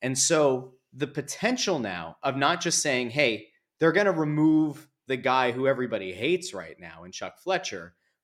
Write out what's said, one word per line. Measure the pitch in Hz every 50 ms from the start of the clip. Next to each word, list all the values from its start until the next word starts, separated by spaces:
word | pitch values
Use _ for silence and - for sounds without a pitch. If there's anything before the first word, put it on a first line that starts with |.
And | - 127 131
so | 131 - - 170 170 151 139 131 127 127 131 - _ _ _ -
the | 127 147
potential | 131 - 151 139 - - - - 226 254 247 - 208 180 147
now | 117 101 90 87 82 82 80 - -
of | 139 127
not | 135 139 151 175 175
just | 175 175 151 -
saying, | - 151 131 123 123 117
"Hey, | 117 147 147 120 110 104 - - _ _ _ _ _ _ 156
they're | 165
gonna | 160 190 202 196 180
remove | 160 156 151 151 151 156 156 156 156 156 151 139 - - _ _ _ _
the | - 135
guy | 127 123 127 127 131 127 123
who | 120 127 131
everybody | 135 135 123 127 117 113 104 95 95 90
hates | 92 117 151 180 175 175 - -
right | 95 85 82 - -
now | 87 82 82 82 87
in | 92
Chuck | 92 - 101 92 -
Fletcher, | _ _ 175 190 175 180 - 107 92 82 87 - _ _ _ _ _